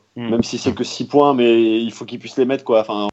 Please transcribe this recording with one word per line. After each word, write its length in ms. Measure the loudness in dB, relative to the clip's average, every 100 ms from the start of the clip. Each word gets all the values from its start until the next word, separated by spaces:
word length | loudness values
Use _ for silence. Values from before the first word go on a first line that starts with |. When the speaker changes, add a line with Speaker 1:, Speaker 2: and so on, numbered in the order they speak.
| _ -10
Speaker 1:
Mm. 140 | -4
Speaker 2:
Même 120 | -2
si 160 | -2 -4
c'est 160 | -4
que 80 | -4
six 200 | -6 -6 -2
points, 280 | 2 4
mais 460 | 4 4 4 4 2
il 120 | -2
faut 120 | -8
qu'il 140 | -12 -12
puisse 180 | -8 -2
les 80 | -2
mettre, 180 | -2
quoi. 160 | 0 0
Enfin, 280 | 0 -4 -6